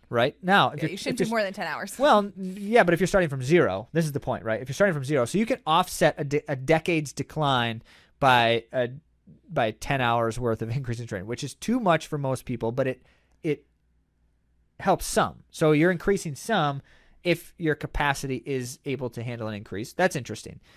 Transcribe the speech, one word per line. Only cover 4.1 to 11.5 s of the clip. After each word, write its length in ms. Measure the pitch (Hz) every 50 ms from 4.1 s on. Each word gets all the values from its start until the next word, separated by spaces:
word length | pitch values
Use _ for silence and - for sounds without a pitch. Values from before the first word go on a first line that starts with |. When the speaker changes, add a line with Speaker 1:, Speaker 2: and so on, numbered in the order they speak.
| 135
Speaker 1:
the 60 | 139
point, 260 | - - 120 95 90
right? 160 | 110 110 104
If 80 | 131 127
you're 60 | 135
starting 200 | - 196 202 170
from 100 | 147 131
zero, 220 | 127 151 135 120
so 120 | 117 - 190
you 80 | 233
can 140 | 226 262 - -
offset 480 | 151 156 170 185 - - - 185 151 - -
a 60 | 156
de-, 180 | 139 139 147 - -
a 80 | 143
decade's 560 | 127 131 135 160 160 - - 175 156 151 135 -
decline 720 | - 139 - - 156 151 139 135 123 120 117 113 117 - - - - _ _ _ _
by 460 | - 131 127 120 117 113 117 117 - _ -
a, 160 | 131 123 120 127 147 - _ _ _ _ - - - _ -
by 220 | 175 147 123 110 110
ten 280 | - - - 143 135
hours 400 | 123 120 117 120 117 113 110 113
worth 220 | 123 117 113 - 113
of 80 | 113
increase 300 | 117 143 135 117 117 117
in 60 | 120
training, 200 | 113 113 95 90
which 180 | 107 123 - -
is 80 | 131